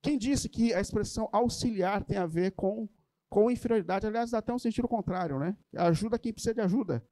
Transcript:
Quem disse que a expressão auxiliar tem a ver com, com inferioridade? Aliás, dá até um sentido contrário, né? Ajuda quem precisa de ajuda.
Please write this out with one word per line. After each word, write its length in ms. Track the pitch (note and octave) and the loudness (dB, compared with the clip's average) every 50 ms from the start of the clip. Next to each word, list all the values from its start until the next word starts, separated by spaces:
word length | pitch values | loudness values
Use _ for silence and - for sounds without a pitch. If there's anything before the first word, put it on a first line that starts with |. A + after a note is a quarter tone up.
Quem 160 | - C#4 D4+ | 0 0 0
disse 320 | B3+ G3+ C4 C#4+ - - - | 0 2 2 2 2 0 -4
que 240 | - - A3+ A#3 E3+ | 0 2 2 2 4
a 80 | F3+ | 2
expressão 480 | G3+ - - G#3+ G#3 - - A3 A3 - | 0 0 -2 -2 -2 -2 -4 -6 -4 0
auxiliar 720 | - G#3 A#3+ A#3 - - - A#3+ A3 F#3+ F3 F#3 G3+ G3+ - | 2 2 2 2 0 0 -2 -2 0 2 0 2 0 -2 -2
tem 140 | - G3 | -2 -2
a 80 | G3 F3+ | -2 -2
ver 260 | E3 D#3+ E3+ F3+ F#3+ | 0 0 0 0 0
com, 360 | F#3+ - - F#3 G#3 A3+ A3 G3+ _ _ _ _ _ _ _ _ | 0 0 -2 -2 -2 -2 -6 -8 _ _ _ _ _ _ _ _
com 200 | - G3+ G#3+ B3 | 4 4 4 4
inferioridade? 560 | B3 A3+ - A#3 A#3 G#3+ E3+ E3 F#3 F#3+ G3+ | 2 0 0 0 0 2 2 0 -2 -2 -2
Aliás, 260 | G#3+ G#3+ A#3 A#3 A#3 | -2 -2 -2 -2 -2
dá 80 | A#3+ A3 | -2 -2
até 140 | G#3+ - A#3+ | -2 -2 -6
um 60 | B3 | -2
sentido 300 | - A#3 A3 - B3 A#3+ | -2 -2 -2 0 -2 -2
contrário, 500 | A#3+ A3 F3+ - F#3 F3+ F3+ D3+ C#3 C3+ | -2 -4 -2 -4 -4 -2 -2 -2 -2 -2
né? 160 | C#3+ F3+ G#3 _ _ _ - | -2 -2 -4 _ _ _ -2
Ajuda 440 | - F3 F3 E3 D#3+ G3+ A3+ A3+ A#3 | 2 4 4 4 4 2 -2 -2 -2
quem 140 | - A#3 G#3+ | -2 -6 -6
precisa 200 | - - A3+ A3 | -2 -4 -2 0
de 80 | A#3 | 0
ajuda. 400 | G#3+ F3+ F#3 C4+ A3+ E3+ C#3 A2+ - _ | 2 2 2 2 0 0 -2 -4 -4 _